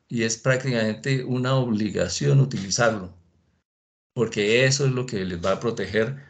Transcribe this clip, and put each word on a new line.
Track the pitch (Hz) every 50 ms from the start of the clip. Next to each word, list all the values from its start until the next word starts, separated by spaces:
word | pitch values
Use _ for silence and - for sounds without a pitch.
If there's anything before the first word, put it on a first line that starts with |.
| _ _
y | 131 117 113
es | 113 -
prácticamente | - - 135 131 127 - 135 120 117 110 107 104 - - 139 135 131 -
una | 127 123 127 127 127 135
obligación | 135 123 120 110 104 107 98 - 92 90 90 - - 139 143 139 139
utilizarlo, | 131 - - 98 98 98 92 - 120 113 110 101 92 85 - - _ _ _ _ _ _ _ _ _ _ _ _ _ _ _ _ _ _ _
porque | 127 113 110 - 110 101 104 113 123 135
eso | 131 135 139 143
es | 131 127
lo | 127 -
que | - 120 98 95
les | 92 90 85 87
va | 95 98
a | -
proteger | - 117 95 - 98 92 98 110 113 123 139 - - -